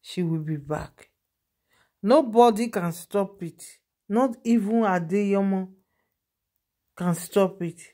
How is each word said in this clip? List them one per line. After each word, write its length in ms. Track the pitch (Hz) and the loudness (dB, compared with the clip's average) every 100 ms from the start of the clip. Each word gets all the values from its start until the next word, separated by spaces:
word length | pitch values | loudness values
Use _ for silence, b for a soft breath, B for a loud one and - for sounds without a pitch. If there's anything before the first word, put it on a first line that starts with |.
she 220 | - - | -10 -6
will 160 | 170 160 | -2 -2
be 180 | 156 151 | -4 -8
back. 520 | 139 151 - _ - _ _ _ _ _ _ _ _ _ | -6 -8 -8 _ -20 _ _ _ _ _ _ _ _ _
Nobody 680 | 196 285 262 220 240 214 240 | 4 4 4 6 6 4 -4
can 220 | 214 170 | -4 -4
stop 500 | 165 - 202 196 - | -6 -6 -4 -4 -8
it. 200 | 165 - - - _ _ _ | -14 -14 -20 -20 _ _ _
Not 280 | 208 262 233 | 0 0 -2
even 380 | 233 233 202 226 | 0 2 2 0
Adeyomo 840 | 214 180 165 196 202 196 196 190 190 - _ _ _ _ _ _ _ _ _ _ _ - | 2 0 0 -2 0 0 0 -2 -4 -14 _ _ _ _ _ _ _ _ _ _ _ -6
can 180 | 180 170 | -2 -2
stop 460 | - 208 190 190 | -2 0 0 0
it. 200 | 175 170 - | -10 -10 -20